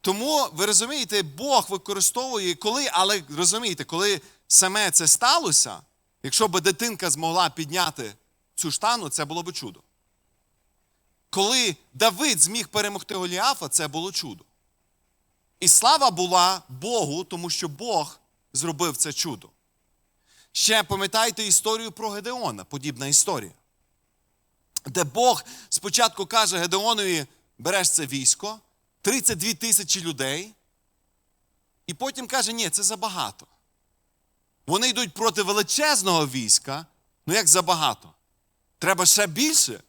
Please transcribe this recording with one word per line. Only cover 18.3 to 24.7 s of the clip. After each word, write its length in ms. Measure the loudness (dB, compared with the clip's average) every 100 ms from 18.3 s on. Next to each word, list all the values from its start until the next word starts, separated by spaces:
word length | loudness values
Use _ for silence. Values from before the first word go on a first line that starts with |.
| _ _
зробив 440 | -6 -4 0 -2 0
це 160 | -4
чудо. 380 | -2 -6 -8 -16 _ _ _ _ _ _ _ _ _ _
Ще 300 | 0 2 4
пам'ятаєте 640 | 2 -2 0 2 2 0 2
історію 460 | 2 2 -2 -4
про 180 | -8 -8
Гедеона, 540 | -8 -8 -6 -6 -6
подібна 420 | -10 -10 -8 -6 0
історія. 460 | 2 2 -2 -6 -16 _ _ _ _ _ _ _ _ _ _ _